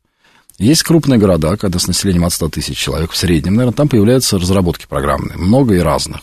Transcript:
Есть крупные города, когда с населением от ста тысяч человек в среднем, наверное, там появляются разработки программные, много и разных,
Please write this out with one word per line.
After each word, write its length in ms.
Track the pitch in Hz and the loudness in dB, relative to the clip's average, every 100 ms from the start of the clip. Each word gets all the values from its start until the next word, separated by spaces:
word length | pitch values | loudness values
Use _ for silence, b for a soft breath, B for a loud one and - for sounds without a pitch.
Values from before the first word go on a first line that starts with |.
| _ b b b b b | _ b b b b b
Есть 240 | 104 165 | 0 2
крупные 340 | - 165 139 120 | 2 2 2 4
города, 380 | 98 85 78 101 | 4 2 0 -2
когда 220 | 101 87 | -2 -2
с 80 | - | -4
населением 380 | 85 101 87 | -2 0 0
от 60 | 85 | 0
ста 160 | - 78 | -2 -6
тысяч 300 | 78 71 67 | -6 -8 -6
человек 340 | - 71 82 | -6 -4 -4
в 60 | - | -2
среднем, 380 | 87 82 82 | 0 0 0
наверное, 180 | 107 123 | 0 0
там 160 | 110 147 | 0 0
появляются 480 | 120 104 131 - 98 | 2 4 2 2 -2
разработки 480 | 90 98 87 78 - | 0 0 0 -4 -6
программные, 480 | 71 71 69 - | -4 -2 -2 -4
много 380 | 76 87 127 127 | -2 2 2 4
и 60 | 90 | 2
разных, 420 | 78 67 78 73 | 2 -2 -4 -12